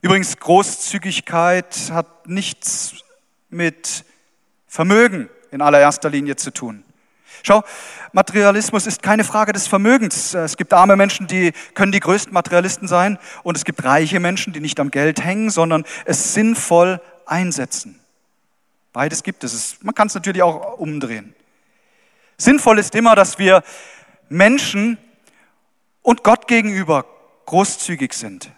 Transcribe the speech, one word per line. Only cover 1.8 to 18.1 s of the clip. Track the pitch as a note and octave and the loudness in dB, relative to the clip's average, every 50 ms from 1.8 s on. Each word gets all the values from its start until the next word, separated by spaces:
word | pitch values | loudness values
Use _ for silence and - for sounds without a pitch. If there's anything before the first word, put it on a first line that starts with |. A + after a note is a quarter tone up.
| - - | -10 -6
hat | E3 E3 E3 _ _ _ _ - | -6 -6 -6 _ _ _ _ -8
nichts | F3 G3 F#3+ - - _ - - - - - - - - _ _ _ _ _ _ _ _ _ _ | -8 -6 -6 -8 -10 _ -8 -8 -8 -8 -10 -12 -14 -18 _ _ _ _ _ _ _ _ _ _
mit | - E3+ E3+ E3 - _ - - - - - _ _ _ _ _ _ _ _ _ _ _ _ | -8 -6 -6 -6 -6 _ -12 -12 -12 -12 -14 _ _ _ _ _ _ _ _ _ _ _ _
Vermögen | _ - - D#3+ F3+ G3+ A3 A#3+ A#3+ F#3+ E3+ A#2+ - _ _ _ _ | _ -4 -4 0 2 4 4 4 4 2 -4 -10 -10 _ _ _ _
in | - C#3 | -6 0
allererster | D3 D3 D3 C#3+ C#3+ C#3+ C#3+ - - D3+ | 2 6 6 8 6 6 4 0 -6 -4
Linie | C#3+ C#3+ C#3+ C#3+ C3+ | -4 -4 -4 -4 -6
zu | - - C#3 | -6 -8 -10
tun. | - - - A#2 G#2+ G#2 _ _ _ _ _ _ _ _ _ _ - - | -10 -10 -12 -12 -14 -16 _ _ _ _ _ _ _ _ _ _ -20 -14
Schau, | - - G3+ G#3+ G#3 - - - - - - - - - | 0 2 2 2 2 -2 -16 -20 -20 -20 -20 -20 -20 -4
Materialismus | - F#3+ F#3+ - - G#3 G3+ G3+ G3 G#3 G#3+ - - G#3 - | 0 0 0 2 2 2 4 4 4 2 -2 -2 -4 -4 -4
ist | A3 F3 - | -4 -8 -6
keine | - F#3 G#3 G#3+ G#3 | -2 0 0 0 0
Frage | - - G#3+ G#3+ G3+ G3+ | -2 0 -2 0 0 -2
des | G3+ - | -4 -4
Vermögens. | - - G3 G3+ A3 B3+ C4+ A3 F3 - C#3+ - - - | -2 -2 0 2 4 4 2 2 -2 -4 -6 -8 -6 -6
Es | F3+ E3 D3+ - - | -6 -6 -6 -6 -8
gibt | - _ - | -2 _ 6
arme | F3 F3 G3+ G3 | 6 8 8 8
Menschen, | F#3+ G3 G3+ G3 - G3 | 6 4 2 0 -6 -6
die | E3 F3+ F#3 F#3 E3+ D#3 - - - | -4 -2 0 0 0 -2 -4 -18 -16
können | _ - G3 G3+ | _ -2 0 0
die | G3 G3+ | 0 0
größten | - E3+ F#3 G#3 - - | 0 2 0 0 0 -2
Materialisten | - F3+ E3 - F3 F3 F3+ F#3+ - - - F3 | -2 -4 -2 2 0 0 0 0 -6 -8 -6 -2
sein, | F3+ F3 F3+ G3+ G#3 - - - - - | 0 2 2 0 -2 -6 -10 -20 -20 -10
und | - F3+ E3+ | -6 -6 -6
es | D3+ - | -4 -6
gibt | - E3+ - - | -8 -8 -4 0
reiche | B2+ C3+ D3+ E3 D#3 F3+ F3+ | 2 2 2 2 0 -2 -2
Menschen, | F3 F3 F#3 F#3+ - - | -2 -2 -4 -4 -8 -10
die | E3+ D#3 | -10 -8
nicht | D3+ D3+ - - | -8 -8 -4 -4
am | C#3+ C#3 | -4 -4
Geld | - C3+ C#3+ D#3 D3+ - B2+ | -2 -2 -2 0 -2 -2 -4
hängen, | E3+ F#3+ G#3 A3 A3 | -4 -4 -4 -4 -2
sondern | G3+ E3+ E3 E3 E3 D#3 D#3+ - - - - | 0 0 0 0 0 -2 -4 -6 -16 -12 -6
es | - D#3+ C#3 - - - | -4 -4 -4 -4 -4 -2
sinnvoll | G#3 G#3+ A3+ A#3 - - - F3 E3+ F3 F#3 F#3 F3 - - _ _ _ | 0 0 0 0 -2 -2 2 4 4 4 2 0 -6 -10 -18 _ _ _
einsetzen. | - D3+ F3 F#3 F#3 - C#3+ B2+ - - - - G#2+ F#2 _ _ _ | -8 -6 -4 -4 -4 -4 -6 -8 -8 -8 -12 -12 -16 -20 _ _ _